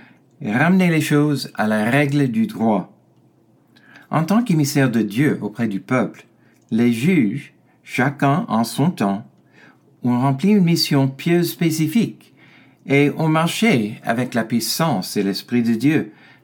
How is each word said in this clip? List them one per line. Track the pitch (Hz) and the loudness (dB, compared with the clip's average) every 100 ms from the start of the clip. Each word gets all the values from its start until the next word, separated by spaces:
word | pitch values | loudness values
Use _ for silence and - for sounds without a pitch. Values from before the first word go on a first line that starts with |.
| - _ _ - | -18 _ _ -12
ramener | 117 120 170 185 180 | -4 0 2 4 2
les | 156 | 2
choses | - 147 151 139 - - | 2 2 0 -2 -6 -4
à | 107 | -2
la | 107 113 | 0 0
règle | 139 143 147 135 | 0 0 0 0
du | 113 107 | 0 -2
droit. | - 110 98 87 _ _ _ _ _ _ _ _ _ _ - - | -2 0 0 -4 _ _ _ _ _ _ _ _ _ _ -20 -6
En | 151 165 | -2 2
tant | 214 | 2
qu'émissaires | 240 160 135 143 131 | 2 2 2 2 2
de | 113 | 0
Dieu | 104 107 147 92 | -2 0 0 0
auprès | 104 - 110 | -6 -6 -4
du | 95 | -4
peuple, | - 127 101 - - _ _ _ - | -2 -2 -2 -8 -20 _ _ _ -4
les | 110 120 | 0 0
juges, | 113 151 175 104 143 - _ _ _ | 2 2 2 0 -2 -12 _ _ _
chacun | - - 131 139 139 151 - | -8 -2 -2 0 0 0 -2
en | 110 117 | -2 -2
son | - 160 | -2 -2
temps, | 175 101 101 - _ _ _ - _ _ _ | 0 -2 -4 -10 _ _ _ -20 _ _ _
ont | 120 123 | -2 0
rempli | 135 135 190 | 0 0 4
une | 208 170 | 4 4
mission | 165 - 143 135 | 2 2 2 0
pieuse | - 170 175 165 | -2 0 2 0
spécifique | - 165 156 151 233 175 - _ _ - - _ _ - | 0 -2 0 0 0 0 -4 _ _ -20 -20 _ _ 0
et | 139 143 139 | 2 2 0
ont | 160 | 0
marché | 160 170 - 220 131 104 131 | 0 0 0 0 0 -2 -6
avec | - 117 123 117 | -4 -4 -4 -4
la | |
puissance | 110 117 - - 165 98 - 107 | -2 -4 -2 -2 -2 -2 -4 -4
et | |
l'Esprit | 98 95 - 123 | -2 -4 -2 0
de | 117 | 0
Dieu | 113 139 143 - - - - | 0 2 0 -2 -12 -20 -20